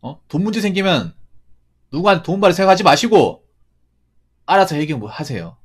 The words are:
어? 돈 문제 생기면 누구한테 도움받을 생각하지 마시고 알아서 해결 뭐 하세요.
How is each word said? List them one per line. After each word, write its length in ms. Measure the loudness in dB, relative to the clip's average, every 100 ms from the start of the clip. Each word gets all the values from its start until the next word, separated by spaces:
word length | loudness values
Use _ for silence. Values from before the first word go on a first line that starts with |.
어? 200 | -16 -18 _
돈 160 | -4
문제 160 | -4 -2
생기면 540 | -2 -2 0 -2 -2 -12 -20 -20 _ -20 _ _ _
누구한테 300 | -4 0 0
도움받을 320 | 0 0 2
생각하지 280 | 2 2 4
마시고 600 | 4 2 4 4 2 -2 _ _ _ _ _ _ _ _ _ _ 0
알아서 280 | 2 2 0
해결 220 | -4 -6
뭐 100 | -10
하세요. 480 | -12 -10 -10 -12 -18